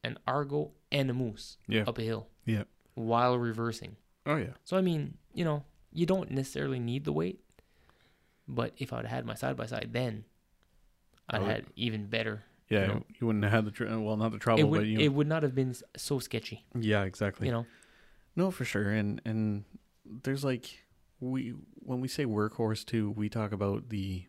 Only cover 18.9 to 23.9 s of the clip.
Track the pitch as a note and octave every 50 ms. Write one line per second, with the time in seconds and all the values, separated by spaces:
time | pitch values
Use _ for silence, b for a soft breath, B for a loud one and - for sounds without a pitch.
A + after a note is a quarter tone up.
18.9 | G#2+ A2 G#2 G#2 G2+ - - A2+ A2 A2 A2 G#2+ G#2 G2+ G#2 _ - - _ _
19.9 | _ _ _ - G#2+ B2 - C3+ C3+ C#3 C#3 C3+ B2+ B2 - - - - _ _
20.9 | _ _ _ _ _ _ B2+ B2+ C3 C3 C3 - B2 - - - - - - -
21.9 | C3 B2+ B2+ C3 - - D3 A#2+ G#2+ G#2 G#2+ A2 - - A#2 G#2+ A2 G#2 - -
22.9 | - A2+ G#2+ G#2 G#2 A2 G#2 G#2 - A#2 G#2+ G2+ G#2+ F#2+ G2+ G2+ G2 G#2+ - A#2+